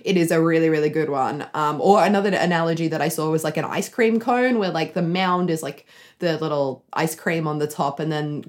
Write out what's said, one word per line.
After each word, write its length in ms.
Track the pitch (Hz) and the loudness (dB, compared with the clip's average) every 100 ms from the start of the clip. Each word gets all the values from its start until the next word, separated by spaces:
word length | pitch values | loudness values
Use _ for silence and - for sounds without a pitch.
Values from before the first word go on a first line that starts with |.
it 140 | 196 185 | 0 2
is 140 | 170 | 4
a 100 | 165 | 4
really, 260 | 165 160 160 | 4 4 4
really 220 | 156 151 | 4 2
good 220 | 160 143 | 0 0
one. 340 | 139 120 147 - | 0 -2 -4 -6
Um, 260 | - 147 147 | -2 -2 2
or 240 | 185 202 | 4 6
another 260 | 175 202 202 | 4 2 2
analogy 560 | 180 175 170 165 165 165 | 2 2 2 0 0 -2
that 160 | 156 | -2
I 60 | 151 | -2
saw 200 | 160 156 | -2 -2
was, 140 | 156 | -2
like, 120 | 156 156 | -2 -4
an 100 | 147 | -4
ice 220 | - - | -4 -4
cream 320 | - 226 226 | 0 0 2
cone 380 | 226 247 254 233 | 0 0 2 2
where, 140 | 185 | 0
like, 240 | 160 156 180 | -2 -4 -2
the 80 | |
mound 480 | 165 175 185 180 180 | -2 0 0 0 0
is, 100 | 160 | -2
like, 240 | 139 139 - - - _ | -6 -12 -18 -20 -20 _
the 220 | 175 156 | -4 -2
little 440 | 156 147 135 131 _ | -2 -2 -2 -6 _
ice 200 | - 160 | -4 -4
cream 340 | 160 - 165 156 | -4 -4 -2 -2
on 120 | 151 | -4
the 80 | 147 | -4
top 320 | - 143 - | -2 -4 -4
and 120 | 160 | -4
then 320 | 151 151 147 | -4 -4 -8